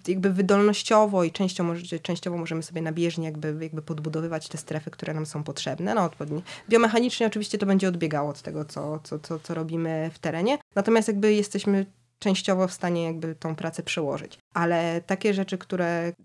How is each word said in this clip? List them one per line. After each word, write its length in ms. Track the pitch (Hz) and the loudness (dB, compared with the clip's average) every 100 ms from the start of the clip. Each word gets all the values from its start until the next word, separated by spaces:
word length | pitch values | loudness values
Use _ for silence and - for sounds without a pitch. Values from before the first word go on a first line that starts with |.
| - | -2
jakby 220 | 185 190 | 2 2
wydolnościowo 960 | 185 190 202 208 208 - 214 214 196 | 4 4 6 6 4 4 6 6 4
i 60 | 170 | 2
częścią 340 | - 185 180 | 2 -2 0
może-, 340 | 170 170 175 165 | -2 -2 -6 -8
częściowo 380 | - 175 185 175 | -4 -4 -4 -4
możemy 240 | 165 165 | -4 -4
sobie 200 | 160 170 | -6 -6
na 100 | 160 | -4
bieżni 320 | 160 170 165 | 0 0 0
jakby, 320 | 160 156 156 151 | -4 -4 -4 -4
jakby 220 | 160 156 | -6 -8
podbudowywać 680 | 156 156 156 156 165 160 - | -6 -6 -4 -4 -2 -4 -6
te 100 | 156 | -12
strefy, 320 | - 156 156 | -6 -6 -6
które 240 | - - | -10 -6
nam 120 | 156 156 | -6 -6
są 160 | 147 | -6
potrzebne, 520 | 151 139 - 135 185 | -8 -6 -6 -4 -2
no, 100 | 226 | 0
odpowiedni-, 380 | 170 - 147 151 - - - | 0 -2 -6 -6 -8 -14 2
biomechanicznie 580 | 226 226 226 247 - 220 | 4 6 4 2 2 0
oczywiście 320 | 208 208 - | 0 -4 -2
to 80 | 196 | 2
będzie 220 | 190 190 | 4 4
odbiegało 420 | 175 165 151 147 | 0 0 0 -2
od 120 | 143 | -4
tego, 220 | - 156 | -8 -8
co, 360 | 151 - 143 156 | -6 -6 -6 -6
co, 140 | 151 151 | -8 -10
co, 200 | 151 160 | -8 -10
co 160 | - | -6
robimy 560 | 165 160 165 165 160 160 | -6 -4 -2 -2 -2 -4
w 40 | 160 | -4
terenie. 400 | 165 165 202 294 - | -4 0 0 0 -2
Natomiast 340 | - 196 226 220 | -2 4 4 4
jakby 240 | 202 214 | 2 4
jesteśmy 520 | 214 202 202 208 196 196 _ _ _ | 4 2 -2 2 2 0 _ _ _
częściowo 500 | 208 190 - 185 185 | 0 0 2 2 2
w 40 | |
stanie 320 | - 180 170 | 0 -2 0
jakby 300 | 165 165 165 | -2 -4 -6
tą 200 | 160 165 | -6 -6
pracę 280 | 156 165 165 | -4 -6 -6
przełożyć. 560 | 175 - 147 - - - _ | -6 -2 -2 -4 -8 -18 _
Ale 460 | - 170 170 170 170 - | 0 2 4 2 -2 -2
takie 280 | 190 220 | 0 2
rzeczy, 240 | 196 196 185 | 2 0 -4
które 540 | - 180 170 170 170 170 | -4 -2 0 0 -2 -6